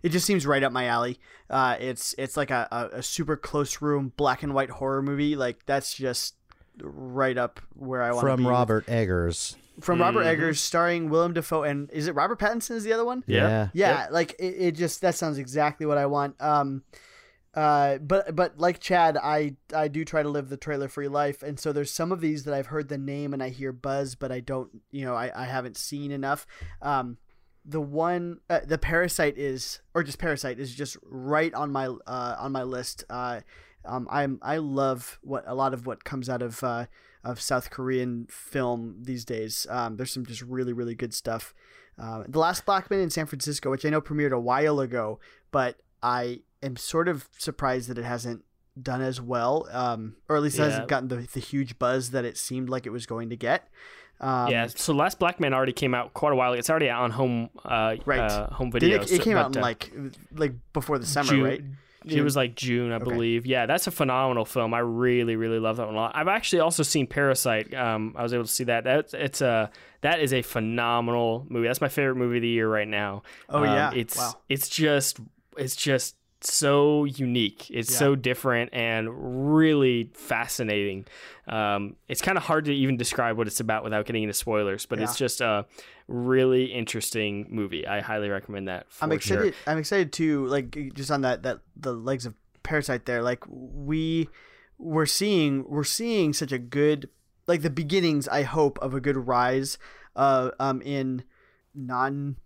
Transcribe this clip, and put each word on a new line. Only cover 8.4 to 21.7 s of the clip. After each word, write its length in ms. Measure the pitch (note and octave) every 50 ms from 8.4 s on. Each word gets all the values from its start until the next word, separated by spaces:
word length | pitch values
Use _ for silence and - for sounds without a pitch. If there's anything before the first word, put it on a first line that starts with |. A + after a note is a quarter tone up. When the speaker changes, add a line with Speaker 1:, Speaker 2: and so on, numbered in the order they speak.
Speaker 1:
be 20 | B2
with 80 | B2
Speaker 2:
Robert 380 | B2 B2 B2 A2 A2 A2 - -
Eggers. 680 | A#2+ A#2 A2+ F#2 F#2 F2 E2+ E2+ E2 - - - - - _ _ _ -
Speaker 1:
From 200 | - - F3 E3+
Robert 180 | F3 F#3 - -
Speaker 3:
Mm-hmm. 80 | F3 D#3+
Speaker 1:
Eggers, 300 | D#3+ D3+ D#3+ E3 D#3 -
starring 500 | - - - E3+ E3+ F3 F3 E3+ E3 D#3
Willem 240 | D3+ E3 E3+ F3 E3+
Dafoe, 300 | E3+ D#3 - E3+ D#3+ D3
and 260 | D3 C#3+ C#3+ C#3+ C#3+
is 180 | - D#3 D3
it 80 | F3 D#3
Robert 220 | C#3+ D#3 G3 A#3
Pattinson 340 | - G#3 G#3 A#3 A#3 - - A#3+
is 80 | A3+ G#3
the 80 | A3 A3
other 120 | A3+ A#3
one? 180 | A#3+ B3 B3+ B3+
Speaker 3:
Yeah. 120 | - B2 A#2 -
Speaker 2:
Yeah. 200 | G#2+ A2 A2 G#2+ F#2+ -
Speaker 1:
Yeah, 280 | E3+ G3+ F3+ D3 C#3+ A#2+
Speaker 3:
Yep. 80 | -
Speaker 1:
like, 240 | D3 E3+ E3+ E3+ -
it, 180 | - F#3 F#3 F#3 -
it 120 | F#3 F3 D#3
just, 280 | D#3 F3 D#3+ - -
that 140 | - F3+ E3
sounds 220 | - F3 D#3+ D3
exactly 480 | C#3 C3+ B2 C3 D3+ D3 D3+ D3 _ D#3
what 120 | D3+ D3
I 80 | C#3+ C#3+
want. 300 | C#3 C#3+ C#3+ C#3+ C#3+ C3+ _
Um, 420 | C3+ D3+ D3+ D3 C#3+ C#3 C3+ C3+ _ _ - - - - - - - _ _ _ _ _ _
uh, 460 | D#3 D3+ D3+ D3 D3 C#3+ C#3+ C#3 C3+
but, 360 | D3+ C#3 F#3+ G3 G3 - D#3+
but 240 | D#3 F3+ D#3+ - D3
like 200 | E3+ F3+ E3+ -
Chad, 340 | - - F#3 F3 E3 D#3+ D3+
I, 380 | D3 - C#3+ D3+ D3+ D3+ D3 C3+ _ _ - D#3
I 140 | D#3 D#3
do 160 | D3+ C#3+ D#3+ D#3+
try 180 | C#3+ - D#3
to 60 | D3
live 220 | D3 D3 D3 C3+ C3
the 80 | C#3
trailer-free 500 | C3+ - D#3 D3 C#3 C#3 C3 - C#3+ C#3+
life, 340 | C#3+ C#3 D3 D3 C#3+ C#3+ -
and 160 | - D3 D3
so 140 | B2+ - D#3